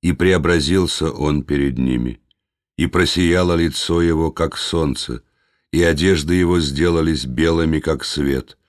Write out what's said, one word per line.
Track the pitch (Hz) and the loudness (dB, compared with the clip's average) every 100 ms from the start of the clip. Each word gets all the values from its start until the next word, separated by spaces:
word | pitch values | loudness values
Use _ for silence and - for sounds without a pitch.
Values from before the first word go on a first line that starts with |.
И | 87 | -2
преобразился | 80 90 92 76 85 71 95 87 - 80 | 2 2 2 2 2 2 0 0 -2 -4
он | - 73 76 | -2 -2 -2
перед | 65 71 71 64 | -2 -2 -2 -2
ними, | 64 62 60 58 _ _ _ _ _ - | -2 -2 -4 -8 _ _ _ _ _ -4
и | 78 | -2
просияло | 87 87 - 85 90 87 | 2 0 2 2 2 2
лицо | 85 82 76 - 85 | 2 0 -2 -2 0
его, | 85 80 80 | 2 2 -2
как | - 82 - | -2 -4 -4
солнце, | - 87 78 64 - 60 _ _ _ _ _ | -6 -2 -2 -4 -8 -10 _ _ _ _ _
и | 80 | 2
одежды | 87 76 90 90 73 | 2 4 2 2 2
его | 90 87 87 | 2 2 2
сделались | 76 69 87 85 82 78 | 0 0 0 2 0 -2
белыми, | 65 62 82 82 80 78 | -4 -2 0 2 2 0
как | 76 78 | -2 -4
свет. | - - 69 65 - - | -4 -4 -2 -2 -6 -20